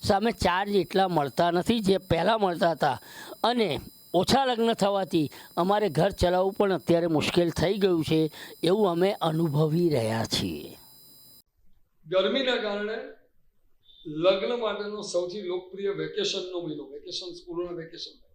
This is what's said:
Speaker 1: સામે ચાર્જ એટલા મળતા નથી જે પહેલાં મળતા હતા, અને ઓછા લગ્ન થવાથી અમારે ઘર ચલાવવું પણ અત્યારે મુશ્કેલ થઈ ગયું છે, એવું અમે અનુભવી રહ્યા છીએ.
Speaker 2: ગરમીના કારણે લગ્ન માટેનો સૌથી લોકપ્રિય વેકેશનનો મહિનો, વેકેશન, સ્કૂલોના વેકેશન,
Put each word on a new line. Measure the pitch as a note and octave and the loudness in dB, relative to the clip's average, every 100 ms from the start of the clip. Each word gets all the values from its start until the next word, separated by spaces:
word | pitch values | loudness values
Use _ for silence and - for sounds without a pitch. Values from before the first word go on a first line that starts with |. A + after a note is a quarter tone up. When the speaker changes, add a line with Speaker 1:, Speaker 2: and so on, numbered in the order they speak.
Speaker 1:
સામે | - G3 A3+ | 0 2 2
ચાર્જ | G3+ F#3 F3 G3+ G3+ | 0 0 0 2 0
એટલા | E3 F#3+ F#3+ | 2 2 4
મળતા | E3 C#3 - E3+ | 2 0 2 2
નથી | F3 E3 A#3 | 2 2 2
જે | F#3+ F#3+ | 2 0
પહેલાં | - E3 F#3 A3+ | 0 0 2 2
મળતા | G3 E3+ F3+ | 0 2 0
હતા, | D#3 D3 A#2+ - - - - | 2 0 -2 -8 -18 -18 -2
અને | G#3+ B3 G3+ B2 - - - | 0 2 0 -2 -8 -18 -2
ઓછા | E3+ F#3 B3 C4+ | 0 2 2 2
લગ્ન | A#3 A3+ | 2 0
થવાથી | A#3 G3 G3 F#3 E3+ C#3+ - - - | 2 0 0 0 0 -2 -4 -8 -2
અમારે | F3+ G#3 G#3+ | 2 2 2
ઘર | D3+ F#3+ | 2 0
ચલાવવું | - F3 F3+ F#3+ | 2 2 2 0
પણ | G3 G3+ | 2 2
અત્યારે | F3 - E3+ E3+ | 2 2 2 4
મુશ્કેલ | D3+ - - E3+ | 0 2 2 0
થઈ | - E3+ G#3 | 2 0 2
ગયું | F#3+ E3+ | 2 2
છે, | D3+ D#3+ D#3 - - - | 2 2 2 -4 -18 -2
એવું | E3 G3+ G3+ | 0 2 2
અમે | E3+ F#3 | 2 0
અનુભવી | G#3+ D#3+ D#3+ E3 C#3+ D#3 D#3+ E3+ | 0 -2 0 0 2 2 2 2
રહ્યા | C#3+ A2 A2+ A2 | 2 0 -2 -2
છીએ. | - F#2+ D2+ - - - - - - - - _ _ - - _ _ D#3 | -4 -4 -6 -12 -18 -20 -20 -20 -20 -20 -20 _ _ -20 -20 _ _ -4
Speaker 2:
ગરમીના | F#3 G3 B3+ B3+ A#3 | 0 0 0 0 -2
કારણે | G#3+ G3+ G#3 A3+ - - _ _ _ _ _ _ _ - E3+ | -2 -4 -6 -8 -12 -18 _ _ _ _ _ _ _ -18 -12
લગ્ન | D3+ F3 G3 A3 A#3+ | 0 2 2 0 -2
માટેનો | A3 G3+ G#3 G#3 | -4 -4 -8 -10
સૌથી | - F3 F3+ G#3 | -6 -4 -4 -6
લોકપ્રિય | F3+ F#3 - G3 G3 | -8 -8 -10 -8 -6
વેકેશનનો | D#3 D#3 G#3+ F#3+ G3 F3+ F3+ D#3+ | -4 -6 -4 -4 -4 -6 -8 -8
મહિનો, | D3 | -10
વેકેશન, | C3+ C#3+ F3+ E3+ F3+ | -12 -16 -12 -12 -12
સ્કૂલોના | - F3+ E3+ F3 | -14 -10 -8 -8
વેકેશન, | E3+ D#3+ - - - _ | -10 -12 -16 -18 -18 _